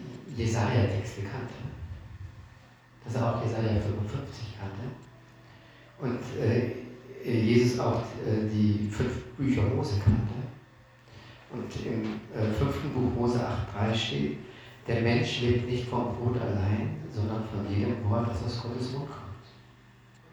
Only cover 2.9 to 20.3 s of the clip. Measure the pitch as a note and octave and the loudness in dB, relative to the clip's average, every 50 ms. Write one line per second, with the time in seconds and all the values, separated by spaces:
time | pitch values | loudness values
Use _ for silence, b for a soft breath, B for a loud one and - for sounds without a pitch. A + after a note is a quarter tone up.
2.9 | - - - A2+ A2+ A#2 A#2 A#2 A2+ A#2 A#2 A2 G#2+ A2+ A2+ A2 G#2 G2+ G2 G2+ | -20 -16 -8 -4 -2 0 2 2 2 0 0 -2 0 0 2 2 2 2 2 0
3.9 | G2+ G2 G#2 - - C#3 - - - - - - - G#2 G2+ G2 G2 G2 A#2+ C3 | -2 -2 -2 -4 -4 -6 -6 -8 -10 -10 -10 -10 -10 -10 -10 -10 -8 -8 -8 -8
4.9 | - - - - - - - - - B B B B B B B B B B B | -10 -12 -16 -20 -20 -20 -20 -20 -20 B B B B B B B B B B B
5.9 | B - D3+ B2 A#2 - - - - - B2 A2 A#2 - - - - - - - | B -6 -4 -2 -2 -2 -4 -6 -4 0 2 4 4 4 4 2 -2 -6 -8 -12
6.9 | - - - - - - - D#3+ A#2 A2+ G#2+ A2 A#2+ A#2+ B2 B2 B2 A#2+ - A#2 | -14 -16 -16 -16 -14 -8 -2 0 2 4 6 8 8 8 8 6 4 2 0 0
7.9 | A2+ - - - - A#2 - A2+ G#2+ G#2+ A2 G#2+ A2 G#2+ G#2+ G#2 G#2 G#2 G#2+ G#2 | 0 0 -2 -4 -6 -6 -2 0 0 2 2 2 2 4 4 4 4 4 2 -2
8.9 | - - C3 - - - - - - - C#3 B2+ B2 A2 G2+ - B2+ C#3+ - - | 0 0 0 0 0 -4 -6 -8 -6 -2 2 2 4 4 4 4 4 2 2 2
9.9 | G2+ G2+ - G2+ G#2 - - - - - - - - - - - - - - - | 2 4 6 6 6 6 4 0 -2 -4 -6 -8 -8 -12 -20 -20 -20 -20 -20 -20
10.9 | - - B B B B B B B B B - - A2+ G#2 G#2 - - - A2+ | -20 -20 B B B B B B B B B -12 -8 -8 -6 -6 -6 -6 -4 -2
11.9 | A#2 A2+ G#2+ G#2+ G#2+ G#2+ - - - A2+ G#2+ G#2+ G#2+ A#2+ C#3 C#3 C#3+ - - D3 | -2 -2 -2 -2 -4 -6 -8 -8 -4 -2 0 0 2 2 2 2 2 0 -4 -4
12.9 | - C3 B2+ A#2+ - A#2+ A#2+ A#2+ A#2+ A#2+ A#2 A2 G#2+ - - - - G2+ G#2+ G#2+ | -2 0 0 2 2 2 2 2 2 2 0 0 -2 -2 -4 -4 -2 0 0 2
13.9 | A#2 A2+ - - - C#2+ D2 C#2+ - - B B B B B B B B B - | 2 2 0 0 0 0 0 0 -2 -4 B B B B B B B B B 0
14.9 | F#2 G2+ A2 A#2 A#2+ B2+ - - - B2+ A#2+ A#2+ A#2+ A#2 - - B2+ B2 - - | 0 2 4 4 4 4 4 2 0 0 4 4 4 4 4 0 0 -2 -2 -2
15.9 | B2+ A#2+ A#2+ A#2 - - A#2 A#2+ A#2+ B2 A#2 G#2+ G#2 G2+ G2+ G#2 G#2 - - - | -2 -2 -2 -2 -2 0 0 0 0 0 0 0 0 2 2 2 2 2 0 -2
16.9 | G#2 - - - - A2 G#2 A2 A2+ G#2+ G#2+ G#2+ G#2+ G2+ G2+ F#2+ G2 G2 G#2+ A#2+ | -4 -4 -8 -6 -4 -2 0 0 0 -2 -4 -4 -4 -4 -2 0 0 2 2 2
17.9 | A#2+ - G#2 G2+ A2+ A#2 A#2 A#2 - - - A#2+ - - - A#2 A#2+ B2 B2 C3 | 0 0 2 2 2 2 2 0 -2 -2 -2 -4 -4 -4 -4 -4 -4 -4 -4 -4
18.9 | C3 C#3 D3+ - - - - F2+ F#2+ - - - - - - - - - - - | -4 -4 -6 -6 -8 -12 -12 -14 -14 -16 -18 -20 -20 -20 -20 -20 -20 -20 -20 -20
19.9 | - - - - - - - - | -20 -20 -20 -20 -20 -20 -20 -20